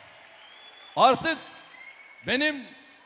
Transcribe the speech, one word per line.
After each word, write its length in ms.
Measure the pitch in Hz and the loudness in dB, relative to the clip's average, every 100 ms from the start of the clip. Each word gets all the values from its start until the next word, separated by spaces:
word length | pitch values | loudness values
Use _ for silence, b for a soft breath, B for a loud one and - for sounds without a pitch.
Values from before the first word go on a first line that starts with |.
| - - - - - - - - - - | -20 -20 -20 -20 -20 -20 -20 -20 -6 4
Artık 420 | 233 254 320 302 - - - - - - - - 135 | 4 4 0 -4 -8 -20 -20 -20 -20 -20 -20 -12 -4
benim 400 | 247 302 285 220 - - - | 0 0 -2 -10 -20 -20 -20